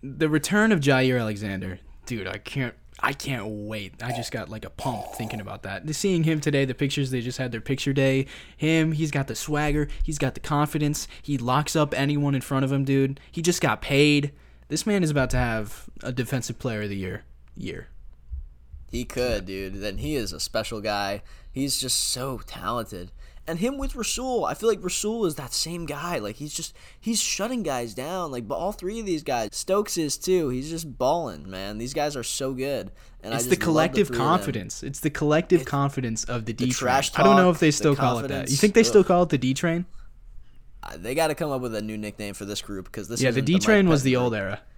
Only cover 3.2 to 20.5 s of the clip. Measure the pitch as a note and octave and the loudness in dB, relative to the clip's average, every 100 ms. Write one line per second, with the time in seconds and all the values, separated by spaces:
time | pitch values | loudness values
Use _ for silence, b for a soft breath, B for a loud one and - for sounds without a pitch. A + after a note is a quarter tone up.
3.2 | - B2+ G#2 G#2+ G#2 A2 G2 - A2+ B2 | -6 -6 -6 -8 -6 -8 -8 -10 -6 -6
4.2 | A#2 A#2+ G#2 A2 - - C#3 A2+ - - | -6 -8 -8 -10 -12 -6 -6 -6 -8 -8
5.2 | A2+ A2 G2+ G#2 F#2+ G2 D3+ D3+ G3 F3+ | -8 -8 -8 -10 -8 -8 -6 -2 2 4
6.2 | D#3+ D#3 D3+ C#3+ C3+ B2+ C#3+ D3 C3+ B2+ | 4 2 2 2 0 0 -2 0 -2 -2
7.2 | A#2+ - B2+ A#2 - C3 - C3+ C3+ C3+ | -4 -4 -6 -6 -4 -2 0 2 4 2
8.2 | C3 B B B D#3 D#3+ D#3+ D#3 D#3 D3 | 0 B B B 2 4 4 2 0 0
9.2 | C#3 - - D3 D3+ D3 D3 B - D3+ | -2 -4 -2 0 2 2 0 B -2 0
10.2 | C3+ - - D3 D3 D#3 D3 D3 - B | -2 -2 0 2 2 2 0 0 -6 B
11.2 | - C#3 A#2+ C3 D3 D#3+ D3 - C#3 D3 | -4 -2 2 2 2 2 2 2 2 2
12.2 | C#3+ C#3 - C3+ C3+ C#3 C3+ C#3 C3+ C#3 | 2 0 0 0 2 2 2 4 2 0
13.2 | B - E3+ F3 D3 G#2+ - C#3 D3 D3 | B -2 2 2 2 0 2 6 8 6
14.2 | C#3+ b b b b D#3 - G3+ E3 C#3+ | 2 b b b b -4 0 2 2 2
15.2 | C3 B2+ B2 A2 G#2 - - - A#2+ B2 | 2 2 2 0 -4 -10 -14 -10 -6 -4
16.2 | A#2 C3 - A#2 B2+ G#2+ G#2 G2 F#2 - | -2 -2 -4 -6 -4 -4 -4 -4 -4 -8
17.2 | - - - - F#2 E2 - - - - | -12 -20 -20 -12 -10 -10 -12 -16 -16 -18
18.2 | - - - - - - - A#2 A#2+ C3 | -10 -10 -10 -18 -20 -18 -8 -8 -6 -2
19.2 | B2 G#2+ F#2 F#2+ F#2+ G2 G2+ G2+ C3+ D3 | -2 -2 -4 -8 -8 -6 -6 -4 -4 -2
20.2 | G#2 D2+ - | -4 -6 -4